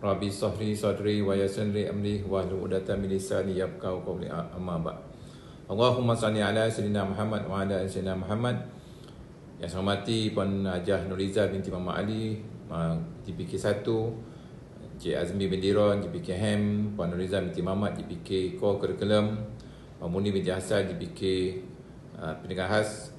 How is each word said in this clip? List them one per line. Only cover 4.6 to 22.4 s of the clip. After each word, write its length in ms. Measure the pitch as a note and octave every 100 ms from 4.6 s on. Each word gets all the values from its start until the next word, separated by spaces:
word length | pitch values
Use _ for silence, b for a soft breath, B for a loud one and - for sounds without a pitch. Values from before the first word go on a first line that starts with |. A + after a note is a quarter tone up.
| F#2 E2
بعد. 160 | E2 - - B B B B B
اللهم 440 | - G2+ B2 B2 A#2+
صل 240 | A2 A2 G#2+
على 320 | G2+ G#2+ A2
سيدنا 400 | G#2 G#2 G#2 G2
محمد 400 | G#2 G#2+ G#2 G2+
وعلى 260 | F#2+ G2 G2
آل 60 | F#2+
سيدنا 320 | F#2+ F#2 F#2
محمد. 360 | F2+ G#2+ B2 B2 - B B B B B - - - -
Yang 80 | F2
saya 100 | F2+
hormati 540 | G2 G2 - A2+ A2
Puan 320 | G#2+ G2 G2 F#2+
Hajah 400 | F2+ F2 F#2+ F2+
Nuriza 400 | F#2 G2 G2+ G2
binti 240 | F#2+ F#2+
Muhammad 340 | F2+ F2+ -
Ali, 380 | G#2 A2 A2 G#2+ - - -
uh, 300 | E2 E2 E2 - -
G 100 | -
P 140 | E2 F2+
K 100 | F#2+
satu, 560 | G#2+ G2 - A2+ A2+ A2 B B B B - - -
Encik 220 | - E2
Azmi 320 | C#2 F2 G2 F#2+
bin 160 | F#2
Diron, 400 | F#2+ G#2 G#2 G2+
G 80 | F2+
P 100 | F2+
K 140 | - F#2
Ham, 560 | G#2+ G#2 G#2 G#2 G#2 G2+
Puan 160 | E2+
Nuriza 260 | F2 F#2 G2
binti 220 | F2+ E2
Muhammad, 340 | F2+ G2 G2+ E2+
G 80 |
P 80 | - E2+
K 100 | - F#2+ F#2 F2
Core 240 | G#2 G2+
Curriculum, 580 | F#2+ F#2 G2+ G#2+ G#2 - - - B B B B
Puan 140 | F2
Muni 240 | F2+ G2+
binti 160 | F#2+ F2+
Hassan, 400 | F#2 F#2 G#2 F#2
G 80 | E2+
P 60 | F2
K, 80 | - G2 F#2 F#2 - - - - - - -
uh, 160 | D#2+ D#2